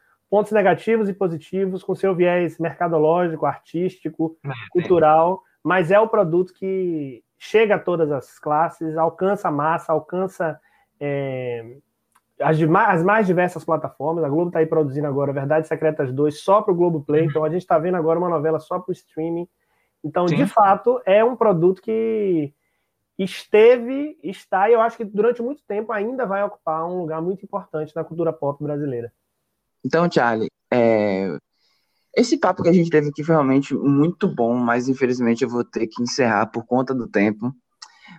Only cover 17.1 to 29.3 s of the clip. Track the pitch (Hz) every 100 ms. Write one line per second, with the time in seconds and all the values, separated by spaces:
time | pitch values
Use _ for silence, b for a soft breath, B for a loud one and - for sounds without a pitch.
17.1 | 151 160 156 156 175 - 165 170 185 160
18.1 | 165 180 165 156 156 - 175 - 175 _
19.1 | - 165 170 180 _ _ _ _ _ 151
20.1 | 160 175 165 277 - 196 190 - 175 -
21.1 | 202 233 247 226 175 175 190 - 220 226
22.1 | 220 202 170 143 _ _ _ _ _ _
23.1 | - 185 - - 214 226 247 233 269 294
24.1 | - 156 190 - 190 208 233 226 226 214
25.1 | 208 226 240 240 294 - 208 226 220 214
26.1 | 254 220 196 202 - - 160 170 180 165
27.1 | 160 170 190 202 196 185 156 151 - 160
28.1 | 165 170 160 143 143 147 147 147 120 117
29.1 | _ _